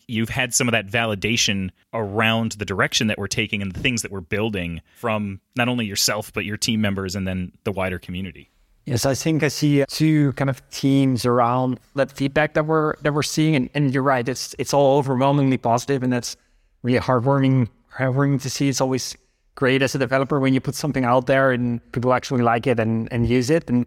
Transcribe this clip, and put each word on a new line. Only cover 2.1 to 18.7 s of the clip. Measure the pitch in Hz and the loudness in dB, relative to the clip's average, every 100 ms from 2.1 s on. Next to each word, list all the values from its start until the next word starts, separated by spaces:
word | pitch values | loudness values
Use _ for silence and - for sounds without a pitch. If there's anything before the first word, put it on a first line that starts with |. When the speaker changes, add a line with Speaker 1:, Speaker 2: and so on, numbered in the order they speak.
| 104 113 113 113 | 2 2 4 0
Speaker 1:
the | 104 101 | -4 -6
direction | 95 143 - 107 | -2 -2 0 0
that | - | -2
we're | 98 | -4
taking | - 107 107 | -4 -2 -4
and | 98 | -6
the | 87 | -4
things | 131 117 | -2 -2
that | - | -6
we're | 98 | -10
building | - 101 113 98 87 82 _ - | -6 -2 -2 -2 -6 -8 _ -8
from | 120 107 104 98 _ 127 | -4 -4 -4 -8 _ -2
not | 120 | -2
only | 123 107 | 0 -4
yourself, | 98 - 107 - | -2 -2 -2 -6
but | - | -6
your | 95 107 | -6 -4
team | - 110 | -2 0
members | 104 98 95 98 | 0 -2 -4 -4
and | 92 | -4
then | 92 90 _ | -4 -8 _
the | 110 | -8
wider | 95 92 90 | -4 -4 -6
community? | - 90 95 78 71 _ _ _ | -10 -10 -10 -14 -20 _ _ _
Speaker 2:
Yes, | - 120 139 | -6 -2 0
I | |
think | 131 160 156 | 0 0 0
I | 147 | 0
see | - 147 143 139 | 0 2 2 0
two | - 156 156 143 | 0 2 4 2
kind | - 139 | 0 -4
of | 127 - | -4 -10
themes | - 139 139 135 123 | -4 2 4 2 2
around | 123 123 117 127 127 123 _ | 2 2 2 2 0 -4 _
that | 143 135 | -4 -4
feedback | - 135 156 151 | -2 -2 0 0
that | 160 151 | 0 0
we're, | 160 156 - | 0 0 -2
that | 147 | -2
we're | 147 | 0
seeing. | - - 156 151 | -2 0 2 2
And, | 127 | 0
and | 143 143 | 0 0
you're | 135 | 2
right, | 139 131 120 | 2 0 0
it's, | 123 - - | -6 -8 -8
it's | 120 | 0
all | 143 139 139 | 4 4 4
overwhelmingly | 135 127 139 143 135 127 | 2 2 2 4 2 2
positive, | 120 117 - 139 | 0 0 0 -2
and | 127 | 0
that's | 123 - - _ _ _ _ | -2 -4 -12 _ _ _ _
really | 120 123 | 0 0
heartwarming, | 110 127 127 139 135 131 113 _ _ | 2 0 2 2 4 2 0 _ _
heartwarming | - 131 131 139 135 | -4 -2 0 2 0
to | 131 | -4
see. | - | -2
It's | 139 | -2